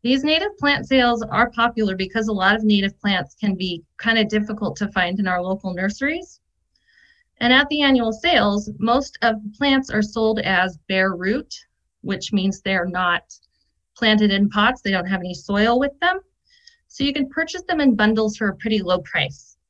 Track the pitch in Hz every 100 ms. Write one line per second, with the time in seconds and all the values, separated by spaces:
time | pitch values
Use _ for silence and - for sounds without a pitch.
0 | 240 262 285 320 403 - 285 285 - 269
1 | 247 240 214 202 240 233 233 233 214 185
2 | 190 226 214 202 190 214 214 208 196 -
3 | 202 190 139 _ 208 185 185 170 - _
4 | 226 226 214 214 208 214 202 - 202 -
5 | 175 190 190 180 180 196 190 180 190 208
6 | 277 330 370 - _ _ _ _ _ _
7 | _ _ _ _ 240 254 277 302 285 262
8 | 226 220 330 302 208 202 208 - 220 247
9 | 277 - 240 214 208 - 277 269 269 214
10 | 214 226 220 214 196 185 180 170 _ 190
11 | 190 175 180 254 302 - - _ _ _
12 | - 196 - 202 190 190 - 190 175 180
13 | 180 175 _ - _ _ _ _ _ _
14 | 226 214 214 196 202 208 220 254 202 190
15 | 180 190 175 175 - 202 220 240 277 277
16 | 349 370 _ _ _ _ _ _ _ -
17 | 277 294 269 - 320 370 370 330 285 214
18 | 214 220 214 214 214 - 220 214 180 180
19 | - 175 139 - - _